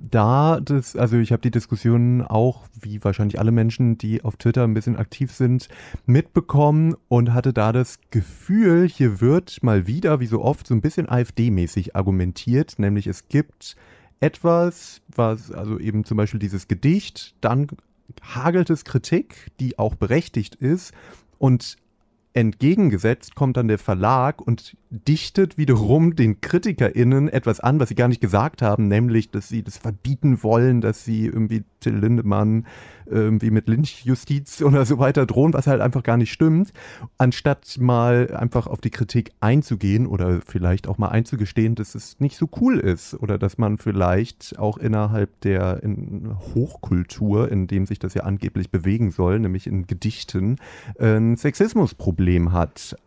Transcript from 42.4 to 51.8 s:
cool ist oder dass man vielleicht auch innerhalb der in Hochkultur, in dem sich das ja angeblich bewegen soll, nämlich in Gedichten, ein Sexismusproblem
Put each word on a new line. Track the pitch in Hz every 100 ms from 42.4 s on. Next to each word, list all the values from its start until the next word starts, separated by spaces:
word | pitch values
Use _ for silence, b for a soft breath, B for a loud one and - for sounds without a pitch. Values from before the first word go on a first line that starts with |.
| 160 -
cool | 254 240
ist | 95 85 - -
oder | 104 98
dass | 104 -
man | 107 104
vielleicht | 110 98 90 95 117 - - -
auch | 104 -
innerhalb | 113 107 104 107 101 _
der | 104 92 92 -
in | 107 95 - 101 110 98 -
Hochkultur, | 117 131 - - 90 - - 107 107 127
in | 98 90
dem | 98 95
sich | 104
das | 95
ja | 98
angeblich | 98 98 - 95 90
bewegen | 92 92 110 104
soll, | 87 90 107
nämlich | 98 92 98
in | 98 87
Gedichten, | 92 107 - - 95 101 135 B B B -
ein | 113 110 113 117
Sexismusproblem | 147 - 220 220